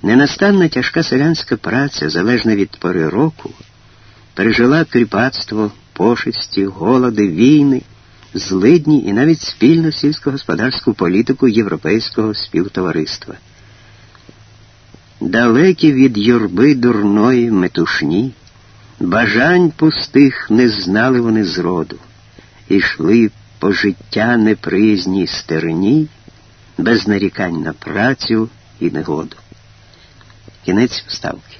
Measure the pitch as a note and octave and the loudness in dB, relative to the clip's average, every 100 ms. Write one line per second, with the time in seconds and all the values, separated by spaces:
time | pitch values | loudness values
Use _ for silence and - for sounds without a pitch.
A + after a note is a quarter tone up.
0 | F#2+ A#2 C#3+ - G3+ G3+ E3+ C3 B2+ - | 2 2 2 2 2 4 2 0 -4 -2
1 | D#3+ B2+ D3 D#3+ - A2+ - A2+ C#3+ - | -2 0 0 -2 -4 -6 -4 -2 -4 -4
2 | D2 D#2+ G2 A#2+ G#2+ G#2 F#2+ - E2+ F2+ | -6 -2 0 0 0 0 -2 -4 -4 -2
3 | D#2 F#2 D#3 D3+ - - - _ - - | -2 0 -2 -4 -16 -18 -20 _ -20 -20
4 | - - - - G#2 A2 A#2+ D3+ D#3+ B2+ | -20 -20 -18 -4 -2 2 2 2 0 0
5 | A#2 G2 B2+ - - G#2+ G#2+ - _ - | 0 -2 -2 -4 -8 -4 -4 -6 _ -2
6 | F#2+ A#2 - A#2 - - G2 F#2 E2+ B2+ | 0 0 -4 -8 -8 -4 -4 -4 0 2
7 | B2+ G#2+ G#2 D#2+ A#2+ D3+ C#3+ B2+ - - | 2 0 -2 2 4 4 4 0 -4 -20
8 | - _ - - - F#2 G2+ E3+ D3 D3+ | -20 _ -14 -12 -4 0 4 4 4 0
9 | G2 G2+ D3 D#3 - - A#2+ E3 D#3+ D3 | 2 0 2 0 -4 0 2 4 0 -2
10 | D3 D#3 - C3+ - D#2+ A#2+ C3 - G#2+ | -4 -2 -6 -6 -6 -4 -4 -4 -4 -2
11 | F2 F#2 A2+ C3 C3 G#2+ G#2 F2+ - G#2+ | 0 0 0 0 2 2 -2 -4 -2 -2
12 | - - A2 G#2 - - F#2 - F2+ D#2+ | -2 -4 -4 -4 -6 -4 -4 -4 -4 -4
13 | D#2 - - - _ - - - - - | -6 -8 -16 -20 _ -20 -20 -20 -20 -20
14 | - _ - - - _ - _ _ - | -20 _ -20 -20 -20 _ -20 _ _ -20
15 | _ _ A2 A2+ A#2+ A#2 F3+ F3 D#3+ C3+ | _ _ -4 0 2 4 4 4 2 4
16 | C3 G#2+ G#2+ A#2+ G#2 F2+ C3+ C3+ A#2+ A2+ | 2 2 2 2 0 2 2 4 2 2
17 | G#2 G2+ A2 B2+ A#2+ G#2 F2+ - E2 - | 2 2 4 2 2 0 0 -2 -2 -2
18 | D2 F2 C3 A#2+ - _ _ - - - | -2 -2 -2 -8 -20 _ _ -20 -20 -8
19 | - G2 A#2 - C#3+ F3+ F3 - D#3 - | -4 0 0 2 2 4 2 2 0 0
20 | - C#3 C#3+ B2+ - A2 B2 G#2 F2+ G2+ | -2 4 4 2 -2 2 2 0 -2 0
21 | B2 B2+ A#2 A2 G2 E2 E2+ F2+ D#2 - | 2 0 0 0 -2 -2 -4 -4 -6 -10
22 | - - - - - _ - G2 - - | -20 -20 -20 -20 -20 _ -4 -2 -2 -2
23 | E2 A2+ A2 - - - F2+ G2 G#2 F2+ | 2 2 2 -2 -20 -6 -2 0 -2 -4
24 | - - A2 A#2+ G#2+ G#2 - F#2 A2 G#2 | -8 -4 0 2 2 0 -2 0 2 2
25 | F2+ F#2+ E2+ - - D#2+ E2 E2 G2 D3 | -2 -2 -4 -6 -6 -4 -2 -2 0 0
26 | D#3 - - - _ _ _ - B2 A#2 | -2 -8 -20 -20 _ _ _ -6 -2 0
27 | G#2 G2+ F#2+ - F#2 E2+ D2+ D#2 - D#2 | 0 -2 -2 -4 -6 -6 -8 -10 -10 -4
28 | A#2 C3+ - A2+ A2+ - _ - E2+ C#2+ | -2 -2 -2 -2 -2 -8 _ -6 -6 -4
29 | D#2+ D2+ - - _ - _ - - _ | -6 -6 -8 -14 _ -20 _ -20 -20 _
30 | - - - - - - - F#2+ B2 - | -20 -20 -20 -20 -20 -12 -4 0 0 -2
31 | - - - - - - | -12 -12 -10 -12 -16 -20